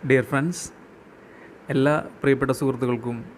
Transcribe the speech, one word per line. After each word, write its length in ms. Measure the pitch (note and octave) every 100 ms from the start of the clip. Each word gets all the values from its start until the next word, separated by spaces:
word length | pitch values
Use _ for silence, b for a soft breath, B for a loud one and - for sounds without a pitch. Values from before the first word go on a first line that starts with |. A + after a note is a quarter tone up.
| C#3
ഡിയർ 160 | C3 A#2
ഫ്രണ്ട്സ്, 340 | C#3 D#3+ F3+ - - - - - - B B B - -
എല്ലാ 200 | C3+ C#3 D3+ - -
പ്രിയപ്പെട്ട 300 | C#3 C3 C3+ C3
സുഹൃത്തുക്കൾക്കും 580 | C#3 B2+ B2 A#2+ A#2+ A#2 A2+